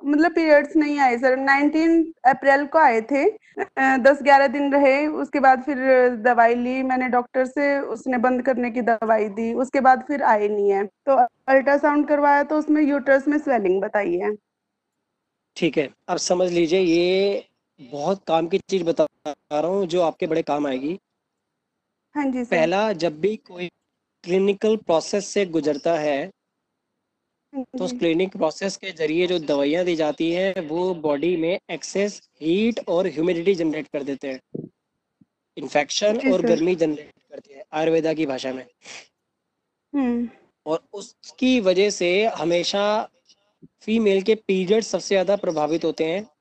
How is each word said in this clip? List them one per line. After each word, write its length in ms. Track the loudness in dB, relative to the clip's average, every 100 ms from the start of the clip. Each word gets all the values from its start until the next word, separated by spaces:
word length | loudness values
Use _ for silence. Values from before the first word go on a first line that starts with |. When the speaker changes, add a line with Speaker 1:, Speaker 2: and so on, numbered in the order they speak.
Speaker 1:
मतलब 300 | 0 2 2
पीरियड्स 420 | 2 4 4 4 0
नहीं 220 | 0 2
आए 200 | 2 2
सर, 180 | 2 2
नाइनटीन 760 | 2 2 2 2 2 2 0 2 2
अप्रैल 400 | 4 4 4 4
को 120 | 4
आए 220 | 4 4
थे, 300 | 0 2 0
अ, 680 | -2 _ -10 -8 0 2 4
दस 260 | 4 4
ग्यारह 240 | 6 6 6
दिन 260 | 2 0
रहे, 340 | 4 4 4 0
उसके 340 | -4 -4 2
बाद 220 | 4 4
फिर 140 | 0 -2 2 4 4 2
दवाई 380 | 2 4 4
ली 280 | 2 -2 -2
मैंने 260 | -2 -2 0
डॉक्टर 380 | -2 -2 -4 -2
से, 340 | 0 0 0
उसने 380 | -4 -8 -4 0
बंद 280 | 0 0 -2
करने 240 | -2 -2
की 100 | -2
दवाई 480 | -2 0 2 0 0
दी, 260 | -4 -4
उसके 260 | -2 -2 2
बाद 240 | 4 2 0
फिर 140 | -2
आए 260 | 0 2 0
नहीं 220 | 0 0
है, 160 | 0 -2
तो 300 | _ 0 2
अल्ट्रासाउंड 840 | 2 _ 2 2 4 2 2 0 2
करवाया 340 | 2 4 2
तो 160 | 2 -2
उसमें 240 | 0 2
यूट्रस 460 | 2 0 2 2 2
में 100 | -2
स्वेलिंग 440 | 0 0 2 0
बताई 320 | 0 -2 -2
है। 220 | -2 -4 -6 _ _ _ _ _ _ _ _ _ _ _ -4
Speaker 2:
ठीक 220 | -2 -2
है, 160 | -4 _ -8
अब 80 | -6
समझ 360 | -2 0 0
लीजिए, 280 | 0 0 2
ये 640 | 2 2 2 0 0 -4 -10 _ _ _
बहुत 440 | -14 -6 -4 -4
काम 240 | 0 0 0
की 100 | -4
चीज 240 | -2 -2
बता 240 | -2 0 -2 _ -12
रहा 400 | -12 _ -4 -2
हूँ 200 | -2 -2
जो 160 | 0
आपके 240 | -2 -2 -4
बड़े 160 | -2
काम 240 | -2 -2 -2
आएगी। 340 | -4 -6 -8 _ _ _ _ _ _ _ _ _ _ _
Speaker 1:
हाँ 120 | -6 -4
जी 180 | -4
सर। 120 | -2 0
Speaker 2:
पहला, 360 | 2 0 -2
जब 280 | -2 -4 -2
भी 160 | -4 -4
कोई 340 | _ -12 -12 _ _ _ _ _
क्लिनिकल 520 | -4 0 0 0 0 -2
प्रोसेस 500 | 0 0 0 -6 -4
से 200 | -4 -2
गुजरता 480 | -2 -2 -2 -2
है, 360 | -2 -2 -4 -6 _ _ _ _ _ _ _ _ _ _ _ _
Speaker 1:
हाँ 100 | -14 -12 -8
Speaker 2:
तो 60 |
उस 60 | -6
Speaker 1:
जी। 80 | -2
Speaker 2:
क्लिनिक 380 | -2 0 -2 -2
प्रोसेस 400 | -4 -4 -8 -8
के 160 | -14
जरिए 340 | -6 -4 -2 -2
जो 120 | -2
दवाइयाँ 460 | -2 -2 0 0
दी 120 | -2 -2
जाती 360 | -2 -2 -2
हैं, 280 | -2 -2 -4 -6
वो 260 | -4 -4
बॉडी 420 | -4 -2 -2 -2 -2
में 240 | -2 -4 _
एक्सेस 600 | -12 -8 -4 -4 -6 _ _
हीट 460 | -2 0 0 -2 -4
और 180 | -2 -2
ह्यूमिडिटी 480 | -2 -2 0 0
जनरेट 340 | 0 0 -4 -6
कर 140 | -8
देते 300 | -8 -8 -8
हैं, 360 | -12 _ -16 -16 _ _ _ _ _ _ _ _ -16
इन्फेक्शन 600 | -4 -2 -2 -2 -2 0
Speaker 1:
जी 140 | 0
Speaker 2:
और 100 | 0
Speaker 1:
सर। 60 | 2
Speaker 2:
गर्मी 260 | 2 2
जनरेट 400 | 0 -2 -4 -10 _ _
करते 240 | -20 _
हैं 100 | -20 -10
आयुर्वेदा 420 | -4 0 0 -2
की 120 | -4 -4
भाषा 260 | -6 -8
में। 140 | -10 -14 _ -20 -20 -20 _ _ _ _ _ _ _ _
Speaker 1:
हम्म। 360 | -4 -2 -2 -6 -10 _ _ -6
Speaker 2:
और 180 | -6 _
उसकी 680 | -18 -18 _ -20 -2 0 2
वजह 300 | 2 2 0
से 360 | 0 0 0 0
हमेशा 840 | -2 -2 -2 -2 -2 -2 -2 -6 _ _ _ _ _
फीमेल 580 | -20 _ -4 0 2 2
के 120 | 2
पीरियड 480 | -2 0 -2 2 0
सबसे 320 | 0 -6 0
ज्यादा 220 | 0 2 0
प्रभावित 480 | -2 -2 -2 -2
होते 200 | -2 -2
हैं। 260 | -4 -4 -8 _